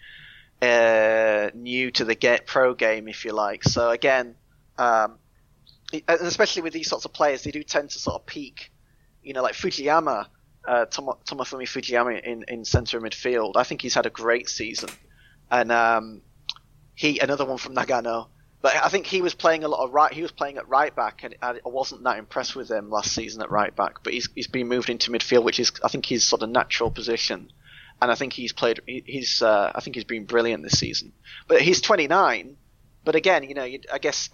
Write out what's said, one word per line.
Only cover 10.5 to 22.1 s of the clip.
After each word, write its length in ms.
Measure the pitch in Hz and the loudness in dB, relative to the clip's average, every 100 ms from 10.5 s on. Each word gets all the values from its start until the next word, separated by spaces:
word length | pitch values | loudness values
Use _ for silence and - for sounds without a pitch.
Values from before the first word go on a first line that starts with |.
| _ - | _ 0
uh, 160 | 123 | 2
Tomo-, 340 | 113 - 139 120 - | 2 -4 -6 -8 -8
Tomofumi 360 | 139 123 131 127 | -8 -8 -8 -8
Fujiyama 560 | 135 123 120 120 110 | -8 -2 0 0 -2
in, 220 | - 113 - | -6 -10 -10
in 180 | 117 | -10
centre 360 | 107 - 113 120 | -2 -2 0 -6
midfield. 520 | 110 - 127 123 110 107 | -6 -4 -2 0 2 2
I 80 | |
think 160 | 123 147 | 2 -2
he's 120 | 127 | -2
had 120 | 143 123 | 0 0
a 40 | |
great 380 | - 113 120 - | -2 0 0 0
season. 420 | - 113 110 104 - _ _ _ _ - | -8 -6 -8 -10 -12 _ _ _ _ -2
And, 220 | 123 113 | 0 4
um, 500 | 117 117 113 110 107 - _ - - _ _ _ | 4 4 2 -2 -12 -20 _ -14 -14 _ _ _
he, 240 | - 151 143 | -4 -2 0
another 260 | 135 139 | 0 0
one 140 | 135 127 | -2 -6
from 160 | - | -6
Nagano, 540 | 131 123 123 117 113 113 _ _ _ | -4 0 0 -2 -4 -6 _ _ _
but 160 | 139 - | 2 4
I 120 | 151 | 2
think 180 | 190 - | 0 -2
he 160 | 190 | -2
was 120 | 180 | -2
playing 300 | - 175 160 | 2 2 2
a 40 | 156 | 0
lot 140 | 143 | -2
of 80 | 127 | 0
right, 200 | 139 147 | 2 2
he 100 | 135 | 2
was 80 | 165 | -8
playing 280 | - 143 139 | -6 -6 -6
at 100 | - | 0
right 260 | 131 147 | 2 2
back, 300 | - 110 - | 0 -4 -6
and 100 | 123 - | -14 -8
I 160 | 123 120 | -8 -6
wasn't 400 | - 127 131 127 | -6 -6 -6 -4
that 140 | 123 | -2